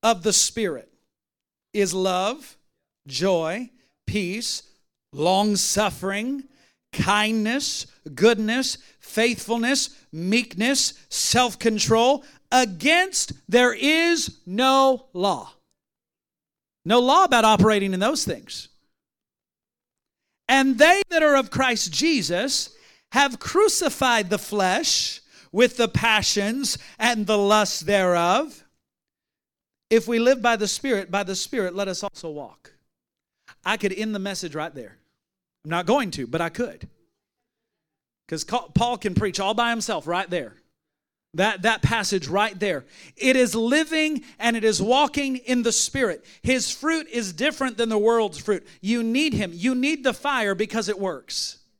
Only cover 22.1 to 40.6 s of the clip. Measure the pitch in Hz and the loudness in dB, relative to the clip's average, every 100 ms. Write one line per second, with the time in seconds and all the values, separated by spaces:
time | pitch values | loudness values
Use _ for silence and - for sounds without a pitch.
22.1 | 302 143 175 254 - - _ _ _ _ | 0 0 -2 -2 -4 -6 _ _ _ _
23.1 | 233 285 240 - 359 415 - 320 - 262 | 2 2 0 -4 2 2 2 -2 -2 0
24.1 | 233 190 202 - 208 190 190 330 - - | 0 0 -4 -4 -2 0 0 0 -2 -4
25.1 | - _ - _ 185 247 - 226 - 226 | -8 _ -20 _ 2 2 2 -2 0 2
26.1 | 214 202 - 202 247 277 - - - 233 | 2 2 0 -2 -2 -4 -6 -10 -4 -2
27.1 | 233 202 214 202 214 202 - 156 202 185 | 0 0 2 4 4 2 -2 0 2 4
28.1 | 175 170 208 302 - _ _ _ _ _ | 2 2 2 0 -10 _ _ _ _ _
29.1 | _ _ _ _ _ _ _ _ 226 226 | _ _ _ _ _ _ _ _ 0 2
30.1 | 233 240 269 240 226 208 - 277 214 190 | 0 2 2 2 0 -2 -4 -2 -4 -2
31.1 | 185 190 190 - 262 185 180 196 180 202 | -6 -6 -8 -6 -4 -4 -4 -6 -6 -10
32.1 | - 165 147 123 - - _ _ _ _ | -12 -14 -12 -14 -20 -20 _ _ _ _
33.1 | _ _ _ _ - 180 214 202 185 220 | _ _ _ _ -10 -4 -2 -2 -4 -6
34.1 | 208 196 190 175 147 160 143 107 _ _ | -6 -6 -8 -10 -8 -10 -12 -18 _ _
35.1 | _ _ _ _ _ 156 170 175 262 220 | _ _ _ _ _ -6 -4 0 0 0
36.1 | 143 120 156 170 - 240 - - _ _ | -6 -8 -4 -6 -4 -8 -8 -20 _ _
37.1 | _ _ _ _ _ _ _ _ _ _ | _ _ _ _ _ _ _ _ _ _
38.1 | _ _ 160 - 240 - - 240 247 208 | _ _ -10 -4 -6 -2 0 0 -2 -2
39.1 | 175 208 175 196 220 233 233 208 185 143 | -2 -2 -4 -4 0 -2 -2 -4 -6 -4
40.1 | 175 185 175 117 - | -4 -4 -6 -8 -16